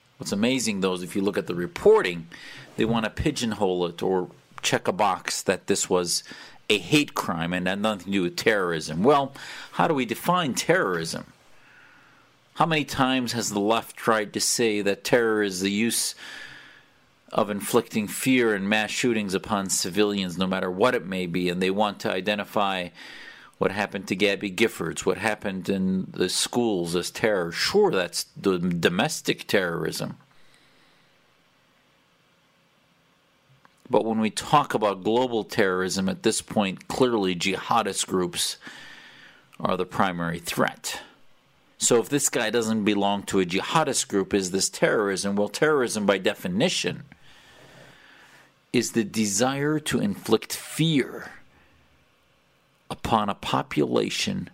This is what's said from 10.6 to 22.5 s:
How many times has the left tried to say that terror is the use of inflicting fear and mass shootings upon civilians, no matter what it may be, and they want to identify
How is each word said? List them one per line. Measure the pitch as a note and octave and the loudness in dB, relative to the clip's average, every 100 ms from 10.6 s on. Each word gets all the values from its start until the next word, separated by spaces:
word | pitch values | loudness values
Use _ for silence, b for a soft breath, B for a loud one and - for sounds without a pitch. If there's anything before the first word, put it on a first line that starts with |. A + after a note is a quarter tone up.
| - F3+ A2+ F2 E2 E2+ - - - b b b b b b b b b _ | 2 2 2 -2 -4 -8 -12 -20 -20 b b b b b b b b b _
How | - E3 | 0 2
many | D#3 C3+ | 2 0
times | - C3 C3 A#2 | 0 2 2 0
has | A#2 G2 | -2 -2
the | G2+ | 0
left | G#2 A2+ - | 2 2 -2
tried | - - A2 G#2 | -2 2 2 2
to | G#2 | -2
say | - - A#2 G#2 | 0 2 2 2
that | G2 G2 | 0 -2
terror | - B2+ A2+ G#2+ | 2 4 4 2
is | G2+ F#2 | 0 0
the | G2 | 0
use | G2+ A2+ - - - B B B B B B B B B _ _ | 2 0 0 -4 -6 B B B B B B B B B _ _
of | - G#2 | -2 0
inflicting | G2+ G2+ A#2+ - A2+ G2 | -2 0 2 2 -2 -4
fear | - C3+ B2+ A2+ | -2 2 4 4
and | G2+ G2 | 2 2
mass | G#2+ G#2 | 2 0
shootings | - B2+ A2 G2+ | 0 0 2 0
upon | F#2 - G#2 F#2+ | -2 0 -2 0
civilians, | - F#2+ F#2 G#2 G2+ F#2 E2+ | -2 0 2 2 2 -2 -2
no | F#2+ | -2
matter | F#2+ F#2 | -2 -2
what | F2+ B2 | 0 2
it | B2 | 2
may | F2 F#2 F2+ | -2 -4 -4
be, | F2+ F2+ | -2 -2
and | F2+ | 0
they | F#2+ | 0
want | G2 G#2 F2+ | 2 0 0
to | A2 | -4
identify | F#2+ F#2 G2+ F#2+ | -2 -2 -2 -2